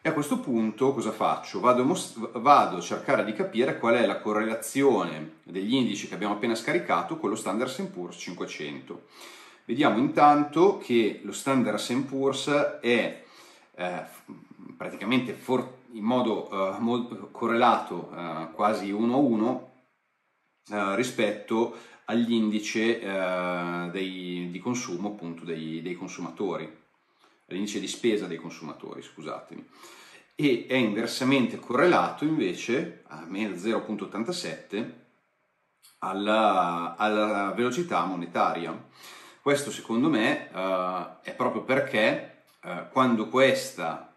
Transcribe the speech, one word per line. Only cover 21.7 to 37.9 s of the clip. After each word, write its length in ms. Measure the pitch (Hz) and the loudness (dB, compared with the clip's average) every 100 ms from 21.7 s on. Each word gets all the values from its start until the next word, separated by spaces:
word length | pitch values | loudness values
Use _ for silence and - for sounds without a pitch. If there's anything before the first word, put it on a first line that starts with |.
| - - - - | -2 -18 -20 -2
all'indice, 920 | 117 117 117 107 107 104 113 113 113 | 0 2 4 4 2 -2 0 2 0
eh, 920 | 98 98 92 92 90 90 87 87 87 | -2 -2 0 0 -2 -2 -2 -4 -4
dei, 560 | 90 95 92 90 90 87 | -4 -6 -6 -8 -6 -6
di 80 | 87 | -6
consumo 520 | 123 120 - 87 101 | -4 -4 -4 -6 -6
appunto 340 | 104 85 82 | -8 -10 -10
dei, 380 | 82 80 80 80 | -8 -8 -6 -6
dei 120 | 85 | -6
consumatori, 840 | 90 95 - 87 82 101 82 80 - _ _ _ _ _ _ _ | -8 -10 -10 -12 -6 -4 -4 -8 -14 _ _ _ _ _ _ _
all'indice 320 | 90 104 107 | -6 -4 -4
di 100 | 90 | -6
spesa 380 | - 120 104 90 | -2 0 0 -2
dei 120 | 82 | -8
consumatori, 640 | 85 - 78 - - - | -10 -12 -12 -12 -14 -14
scusatemi, 680 | - - 76 - - - - - - - - - _ | -16 -14 -10 -10 -12 -18 -18 -20 -20 -20 -20 -20 _
e 320 | _ 147 120 - | _ 2 2 0
è 80 | |
inversamente 840 | 131 113 101 117 - 131 139 113 - | 0 2 0 -4 -2 2 4 2 -2
correlato 640 | - 123 175 165 - - | -2 4 6 6 2 0
invece 800 | 147 151 101 87 - 127 175 - - | 0 2 0 -2 -2 0 -2 -8 -18
a 180 | 80 82 | -16 -10
meno 300 | 95 104 87 | -6 -4 -4
zero 240 | 101 107 | -2 -2
punto 220 | - 107 | -2 -6
ottantasette 960 | 95 101 117 180 - 80 - 98 127 - _ _ _ _ _ _ _ _ - _ | -6 -6 -4 -4 -6 -10 -8 -6 -6 -10 _ _ _ _ _ _ _ _ -20 _
alla, 1000 | - 98 104 110 107 95 87 87 85 - | -6 -4 0 4 4 4 2 0 -6 -2
alla 560 | 107 107 107 101 98 | 0 2 0 0 -2
velocità 500 | 95 123 123 170 | 0 -2 -2 -2